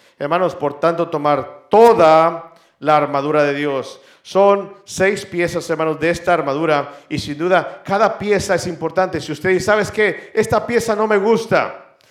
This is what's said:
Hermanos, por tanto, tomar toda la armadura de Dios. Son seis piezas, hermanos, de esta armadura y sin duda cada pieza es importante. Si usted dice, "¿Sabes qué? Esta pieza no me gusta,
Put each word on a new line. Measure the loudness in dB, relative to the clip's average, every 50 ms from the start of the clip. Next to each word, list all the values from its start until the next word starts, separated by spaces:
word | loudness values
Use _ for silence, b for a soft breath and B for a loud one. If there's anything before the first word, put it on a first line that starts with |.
| b b b b
Hermanos, | -6 -4 -2 0 0 -2 -2
por | -2 -6 -6 -4 -2
tanto, | -2 0 0 0 -4 -4
tomar | -4 -2 0 0 0 0 -2 -6 -12 -18 _ 2
toda | 4 6 8 8 6 6 6 6 6 6 4 4 0 -4 -12 -16 _ b b b b b
la | 0 2 2
armadura | 2 2 0 -2 -2 -2 0 2 2 2
de | 2 0
Dios. | -2 -2 -2 -2 -4 -6 -8 -12 -20 b b b b
Son | b -4 2 4 4 4 4 2 0 -6 -14 -20 _
seis | -12 -4 -2 0 0 0 -2 -6
piezas, | -8 -4 -4 -4 -2 -4 -4 -4 -4
hermanos, | -4 -2 -2 -2 -2 -2
de | -2 -2
esta | -2 -2 0 0 0
armadura | 0 0 -2 -2 -2 0 0 0 0 -2 -4 B B B B
y | -8 -8
sin | -8 -8 -8 -4
duda | -2 0 0 0 0 -2 -10 -14 -8
cada | -4 -2 0 0 0 0 -2
pieza | -2 -2 -2 -2 0 -2 -2
es | -2 -2
importante. | -6 -8 -6 -8 -6 -2 -2 -2 -2 -2 -6
Si | -8 -8
usted | -8 -4 -2 0
dice, | 0 0 2
"¿Sabes | 0 0 0 0 -2 -2
qué? | 0 0 0 0 -4 -10 -8 -2
Esta | -2 0 0 0 -2 -2
pieza | 0 -2 -2 0 -2 -2
no | -2 0
me | 0 0 2
gusta, | 2 2 0 0 0 0 0 0 0 0 -6 -14 -20 _ _ _ b b